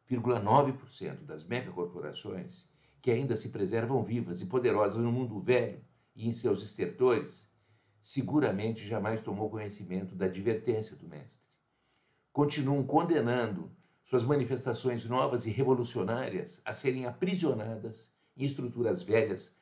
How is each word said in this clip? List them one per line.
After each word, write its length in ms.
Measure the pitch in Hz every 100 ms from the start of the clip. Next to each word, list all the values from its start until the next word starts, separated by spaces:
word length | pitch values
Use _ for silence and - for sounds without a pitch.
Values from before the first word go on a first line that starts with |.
| -
vírgula 340 | 123 113 120
nove 320 | 98 131 143
por 180 | 131 -
cento 340 | - 85 67
das 200 | 73 78
megacorporações 1200 | 85 120 92 90 87 87 76 - 101 95 - - - _ _ _
que 100 | 127
ainda 260 | 113 135 110
se 140 | -
preservam 520 | 110 95 113 117 131
vivas 380 | 98 117 90 90
e 60 | 95
poderosas 520 | 127 120 104 101 107
no 140 | 117
mundo 260 | 120 123 104
velho 460 | 92 123 113 95 - _ _ -
e 100 | 113
em 60 |
seus 300 | 113 120 98
estertores, 840 | - - 90 - 127 110 - - _ _ _ _ _ _
seguramente 840 | - 135 92 147 123 95 110 107 104
jamais 360 | 113 104 113
tomou 280 | 110 101 107
conhecimento 640 | 107 104 - 90 92 95
da 100 | 92
advertência 720 | 95 90 107 107 - 110 107 -
do 100 | 80
mestre. 360 | 73 - - _ _ _ _ _ _ _ _ _
Continuam 500 | - 147 151 135 143
condenando 880 | 131 147 170 156 120 123 113 92 - - _ _
suas 220 | - 127
manifestações 800 | 117 147 117 127 123 113 127 117
novas 420 | 113 127 139 123 113
e 40 |
revolucionárias 1120 | 101 131 123 120 117 95 117 123 92 - -
a 80 | -
serem 340 | 113 135 131 123
aprisionadas 1040 | - 185 180 165 113 110 110 113 110 - _ _ -
em 80 |
estruturas 580 | 135 - 120 120 113 90
velhas, 520 | - 113 107 92 - _